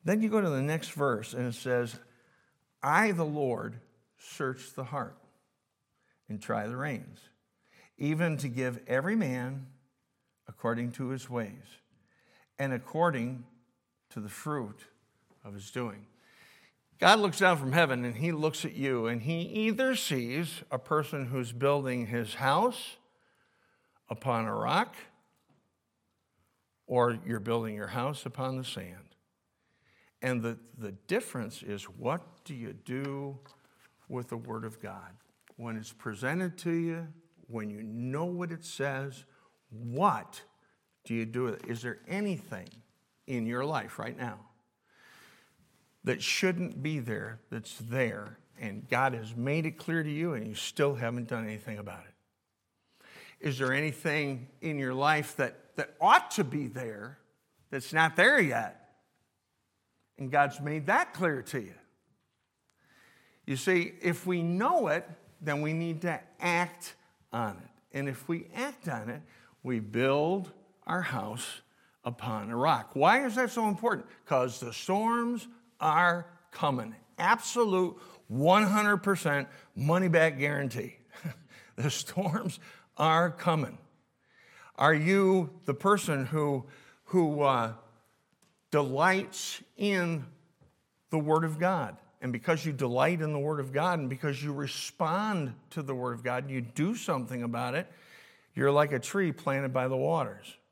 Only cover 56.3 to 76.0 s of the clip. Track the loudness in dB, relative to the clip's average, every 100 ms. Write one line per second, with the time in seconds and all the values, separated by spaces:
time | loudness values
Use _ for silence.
56.3 | -2 -2 -2 -6 -6 -8 -10 -14 -16 _
57.3 | _ _ _ _ -8 -2 4 4 8 8
58.3 | 8 6 2 -4 -10 -20 _ _ _ _
59.3 | _ _ _ _ _ _ _ _ -10 0
60.3 | 4 4 2 -6 -4 2 2 2 0 0
61.3 | 0 -4 -8 -8 -16 _ _ _ _ _
62.3 | _ _ _ _ _ _ _ -20 _ _
63.3 | _ -6 -2 4 4 2 -2 -2 0 0
64.3 | 0 2 2 4 4 4 0 -2 -18 -20
65.3 | _ -2 0 0 0 -2 -2 -2 -4 -8
66.3 | _ 0 2 0 -4 -16 -16 _ _ _
67.3 | -4 -4 -6 -16 _ _ -6 -6 -6 -6
68.3 | -6 -6 -6 -6 -6 -8 -6 -6 -10 -14
69.3 | -20 -20 _ -4 -4 -2 2 4 4 2
70.3 | 0 -4 -14 _ _ -4 -4 -2 -4 -4
71.3 | -8 -10 -12 _ _ _ _ -10 -8 -6
72.3 | -6 -4 0 2 2 0 4 6 6 4
73.3 | 0 -2 0 0 0 0 -2 -6 -20 0
74.3 | 2 2 -2 -10 -8 -2 0 2 0 0
75.3 | -4 -8 -20 _ _ 2 6